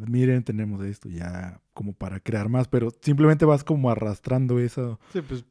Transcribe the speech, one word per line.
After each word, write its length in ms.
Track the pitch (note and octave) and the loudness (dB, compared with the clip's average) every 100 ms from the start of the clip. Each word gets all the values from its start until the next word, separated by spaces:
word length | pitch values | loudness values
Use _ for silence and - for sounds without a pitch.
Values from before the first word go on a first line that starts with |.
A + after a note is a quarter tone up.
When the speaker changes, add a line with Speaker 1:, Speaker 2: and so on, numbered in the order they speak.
| A2 | -2
Speaker 1:
"Miren, 360 | A#2+ B2+ B2+ | 2 2 2
tenemos 380 | A#2 G#2+ G#2+ G2 | 0 -4 -4 -6
esto", 240 | G2 G2+ - | -8 -10 -12
ya 520 | E2+ F2 F2+ F2+ F2+ _ | -10 -10 -10 -12 -14 _
como 220 | - G2+ | -12 -10
para 260 | F#2+ F#2+ F#2+ | -10 -10 -10
crear 280 | - G#2+ G#2+ | -6 -4 0
más, 180 | B2+ B2+ | 0 0
pero 220 | B2+ A#2 - | 0 -2 -2
simplemente 440 | - C#3+ D#3 D3+ D#3 | 0 6 6 6 6
vas 180 | C#3+ | 4
como 260 | C#3+ D3+ B2+ | 2 0 2
arrastrando 680 | G#2+ A2 G2+ - B2+ C3 B2 | 0 -2 -4 -2 0 2 0
eso 420 | A#2+ - B2 A2 _ | 0 -4 -8 -8 _
Speaker 2:
Sí, 80 | F#3 | -10
pues, 220 | C3+ B2+ A#2 | -8 -10 -12